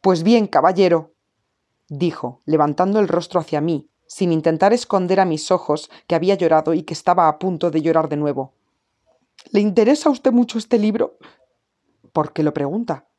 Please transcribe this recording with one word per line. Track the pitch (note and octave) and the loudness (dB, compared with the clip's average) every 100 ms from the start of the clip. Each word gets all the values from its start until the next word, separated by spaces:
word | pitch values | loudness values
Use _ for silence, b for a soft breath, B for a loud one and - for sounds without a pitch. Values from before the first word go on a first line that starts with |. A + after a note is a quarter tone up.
"Pues | F#3+ F3+ | 2 0
bien, | E3 A#3 G#3 | 2 2 2
caballero", | D3 D#3+ F#3 F#3 E3+ D#3 _ _ _ _ _ _ _ _ | 2 2 2 2 2 -2 _ _ _ _ _ _ _ _
dijo, | C#3+ E3+ - B2 C3 | -4 -4 -4 -12 -12
levantando | - D#3 D3 C#3+ F#3 G#3 | -2 0 0 0 0 0
el | F3+ | 0
rostro | E3 E3+ F#3 | -2 -2 -6
hacia | D#3+ D3+ | -4 -4
mí, | D#3 D#3 - _ _ | -2 -4 -6 _ _
sin | - F3+ | -4 0
intentar | D#3+ D#3 D#3+ G3 | 0 0 2 2
esconder | A#3+ - G3+ F3+ F#3+ | 2 0 -4 0 0
a | |
mis | F#3+ D3+ - | 0 -2 -2
ojos | F#3 - D3+ - B _ | -2 0 -6 -6 B _
que | |
había | E3 F3+ G3 | -2 0 0
llorado | E3 D#3 D#3 | 2 2 2
y | D#3+ | -2
que | D#3 | -4
estaba | D#3+ - F3 E3 | -6 0 2 2
a | D3+ | 2
punto | F#3 E3+ F3 | -4 -2 -2
de | D#3 | -2
llorar | D#3 D#3+ D#3+ | 0 0 0
de | D3 | -2
nuevo. | D3 C3+ C3 _ _ _ _ _ _ _ _ _ - | -4 -4 -8 _ _ _ _ _ _ _ _ _ -4
"¿Le | G#3 | 0
interesa | G#3 F3+ A3+ D4 - | 2 2 4 4 2
a | |
usted | C4+ - | 0 2
mucho | A#3+ A#3+ A3+ | 2 0 -4
este | - A#3+ | -2 0
libro?". | G#3 G#3+ - _ b b _ _ _ _ _ _ _ | 0 0 -4 _ b b _ _ _ _ _ _ _
"¿Por | - D#3 | -4 -4
qué | - | -2
lo | D3+ | -4
pregunta?". | D3+ C#3+ F#3+ A#3 C#3+ _ | -2 -6 -6 -6 -8 _